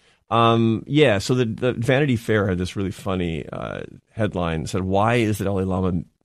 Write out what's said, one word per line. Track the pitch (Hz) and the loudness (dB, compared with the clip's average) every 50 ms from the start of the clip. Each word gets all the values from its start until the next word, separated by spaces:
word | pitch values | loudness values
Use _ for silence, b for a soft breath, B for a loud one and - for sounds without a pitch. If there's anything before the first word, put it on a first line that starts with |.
| b b b b b - | b b b b b -2
Um, | 107 117 117 117 113 113 113 113 110 101 - | 2 4 4 4 4 4 2 2 0 -2 -2
yeah, | - 143 151 147 127 101 101 | 0 2 4 4 4 4 2
so | - - 127 | 0 0 0
the, | 127 123 | 0 0
the | 110 110 - - 127 - | -2 -2 -2 -2 -2 -2
Vanity | - 120 135 131 135 151 139 120 | 0 0 2 2 2 2 2 0
Fair | 107 - - 110 107 98 | 0 0 0 2 2 2
had | 104 92 | 0 0
this | 87 92 90 - | -2 -2 -4 -4
really | 107 98 90 | -4 -6 -6
funny, | - - - 101 95 92 87 85 82 73 - | -6 -6 -6 -4 -2 -2 -2 -2 -4 -6 -8
uh, | - - 50 58 53 50 50 50 - 50 - - _ | -8 -10 -8 -8 -8 -8 -10 -10 -14 -16 -20 -20 _
headline | _ 113 107 95 - 92 87 82 80 80 78 | _ -4 -4 -2 -2 -2 -2 -2 -2 -2 -4
that | - | -4
said, | - 92 | -4 -2
"Why | 92 92 95 98 104 113 120 | -2 0 2 2 2 4 2
is | 123 113 107 107 | 2 2 0 0
the | 104 98 | 0 -2
Dalai | 95 101 95 95 | -2 0 0 0
Lama, | 95 92 90 95 92 92 82 - - _ _ | 0 0 0 0 0 0 -2 -4 -8 _ _